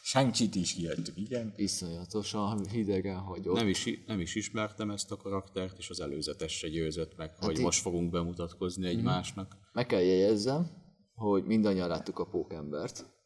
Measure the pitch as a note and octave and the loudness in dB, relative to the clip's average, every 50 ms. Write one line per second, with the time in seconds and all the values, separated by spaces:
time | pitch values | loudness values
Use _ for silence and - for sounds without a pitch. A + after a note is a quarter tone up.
0 | - - - C3 C#3 B2+ A2+ - B2 G2+ - G2 F2 E2 - F#2+ E2+ D#2+ D2 - | -6 2 4 6 6 6 4 4 2 4 4 2 0 0 0 -2 -2 -2 -2 -4
1 | - - B1+ - G#2 G#2+ B2+ A#2+ A#2 A2 G2 - G#2 F#2+ - - F2+ F2 E2+ E2+ | -4 -6 -6 -6 -6 -2 -2 -4 -4 -4 -2 -2 -2 0 0 -2 -4 -6 -6 -8
2 | F2 E2+ - G#2+ G2 - - G#2+ G#2 G2 A2 G#2 F#2+ F2+ G#2+ A#2+ G#2+ G2 G2+ F#2+ | -10 -4 -4 -4 -4 -2 -2 0 0 0 0 -2 -2 -2 -2 -2 0 2 2 2
3 | F#2 G2 F#2+ F#2 F#2+ F#2+ F2+ E2+ F#2 F#2 F2+ A2+ A#2 G2+ F#2 - - A#2+ - - | 0 -2 -4 -4 -6 -6 -8 -4 -2 2 2 4 4 4 2 2 0 -2 -4 -4
4 | - - A2 G2 E2+ E2 - G#2+ G2+ - - A2 G#2+ G#2 - - A2 G#2 G2+ G2 | -6 -4 -2 -2 -2 0 -2 -4 -4 -2 -2 -2 -2 -2 -2 -4 -4 -4 -2 -4
5 | - - G#2 G2 - G2 G2 G2 F#2 - - F#2+ F#2 F#2+ G2 - - - F2+ F2 | -6 -6 -8 -10 -6 -4 -4 -4 -4 -4 -4 -4 -4 -4 -6 -10 -12 -10 -8 -6
6 | E2 D2 C#2+ D#2 D2+ D2+ D2 - D#2+ D#2 D#2 - - E2 D#2 E2 D#2+ D#2 D#2 E2+ | -6 -6 -4 -4 -4 -6 -4 -6 -6 -6 -4 -4 -6 -4 -2 0 0 0 -2 -4
7 | D#2+ D#2 - - D#2+ D#2 - - - G#2+ E2 - - F2 E2+ - - F#2+ F2 E2+ | -6 -6 -6 -12 -12 -12 -8 -4 -2 0 2 4 2 2 2 2 0 0 0 0
8 | F2 F2 F2 F2 E2+ E2+ F2 E2+ E2+ E2 - - F#2+ F2+ F2+ F#2 F#2 F2+ F2 F2+ | 0 2 2 0 0 0 -2 -4 -6 -6 -4 -4 -4 -2 -2 -2 -2 0 0 2
9 | F2+ F#2 F#2 F#2 F2+ - - G2+ F#2+ - - - - _ _ A#2 B2 - B2 G2 | 2 2 0 0 -2 -4 -8 -8 -10 -10 -12 -20 -20 _ _ -4 0 2 4 4
10 | F2+ F#2 F#2 F#2 F#2+ G#2 A2+ G#2 G#2 B2 C3+ D#3+ F3 D#3+ - - - - _ _ | 6 6 6 6 6 6 6 4 4 2 2 2 0 -2 -4 -14 -20 -20 _ _
11 | _ _ _ - A2 G#2 G2+ F#2+ - - A2 A2 G#2 G#2+ G2 F#2 F2+ F2 E2+ D#2 | _ _ _ -2 0 2 2 2 4 4 4 6 6 6 4 2 2 0 -2 -2
12 | - - F#2 - F2 - - F2 D#2 - E2+ D#2+ D2 D2 D2 D2 F2 B2 - - | -4 -6 -4 -4 -4 -2 -2 -2 -2 -2 -6 -8 -6 -6 -6 -4 -6 -6 -8 -12
13 | - - _ _ _ | -16 -18 _ _ _